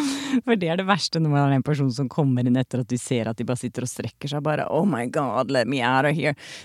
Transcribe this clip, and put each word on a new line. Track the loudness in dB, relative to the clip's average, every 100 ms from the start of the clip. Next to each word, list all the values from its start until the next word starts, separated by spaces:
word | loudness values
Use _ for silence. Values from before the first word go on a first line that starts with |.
<laughs> | -2 -4 -2 -2
For | 2 2
det | 2
er | 0
det | 2
verste | 2 2 0
når | 2
man | 4 4
er | 2
en | 2
person | 0 0
som | 0 -2
kommer | 0 2 2 2
inn | 2
etter | 0 -4
at | -2
du | -4
ser | -2 -2 -2
at | -4
de | -4
bare | -4
sitter | -4 -6 -6
og |
strekker | -6 -10 -8 -6
seg | -4 -2
bare, | -2 0
«Oh | 0 0
my | 0 -2
God, | -2 0 -2 0
let | 0 0
me | 0
out | 2 4 2
of | 2
here.» | -2 -4 -10 -18